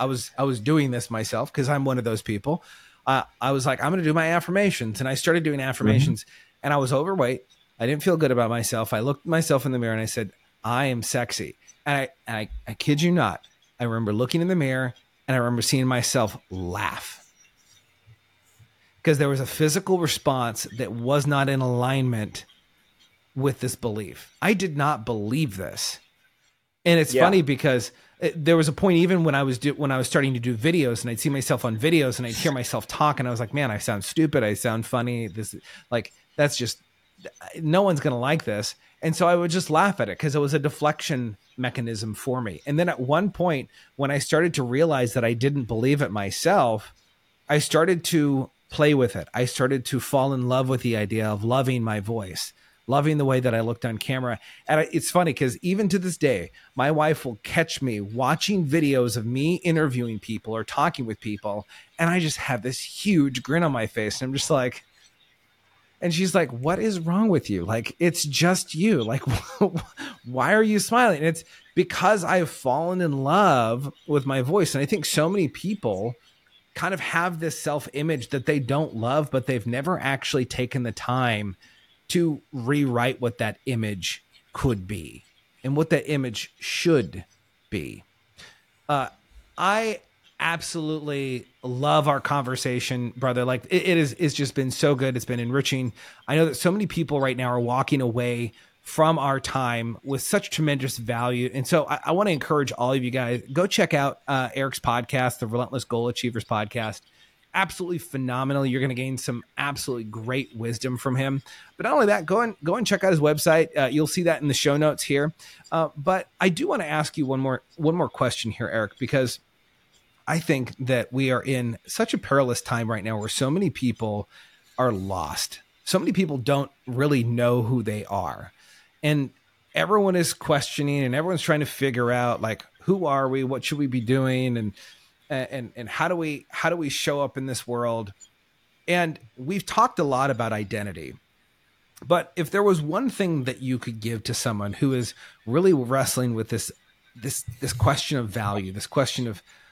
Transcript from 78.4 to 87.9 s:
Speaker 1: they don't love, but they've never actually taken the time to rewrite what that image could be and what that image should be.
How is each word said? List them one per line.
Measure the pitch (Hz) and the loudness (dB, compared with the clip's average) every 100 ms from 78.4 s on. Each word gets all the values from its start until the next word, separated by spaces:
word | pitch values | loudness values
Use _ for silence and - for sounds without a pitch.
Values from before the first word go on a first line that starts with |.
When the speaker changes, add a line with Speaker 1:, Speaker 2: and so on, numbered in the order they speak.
| 123 | 0
Speaker 1:
they | 151 | 0
don't | 120 143 156 110 | 2 0 0 -2
love, | 117 143 147 | 0 0 0
but | 135 127 | -2 -2
they've | 127 117 | -4 -2
never | 123 151 180 | -4 -2 -2
actually | 135 135 - 147 | -2 -4 -2 -2
taken | - - 123 135 | -2 -4 -4 -2
the | 120 | -4
time | - - 127 123 107 104 95 _ _ _ _ - | -6 -2 0 2 0 -4 -10 _ _ _ _ -4
to | 175 165 143 _ | 0 0 -2 _
rewrite | 135 117 147 139 120 123 127 | -8 0 2 2 2 0 0
what | 120 - | -4 -2
that | 110 - - | -4 -4 -4
image | 117 110 98 82 - _ _ _ | -2 -2 -4 -6 -8 _ _ _
could | - 135 104 92 | -4 -2 -2 -4
be | 98 78 62 _ _ _ _ | -10 -10 -16 _ _ _ _
and | - 143 | -2 0
what | 160 | 2
that | 151 - | 2 2
image | 147 127 107 - _ | -2 -2 -6 -12 _
should | - - 170 151 92 95 - _ _ _ - | -8 -2 2 4 2 -8 -16 _ _ _ -8
be. | 101 67 | -8 -8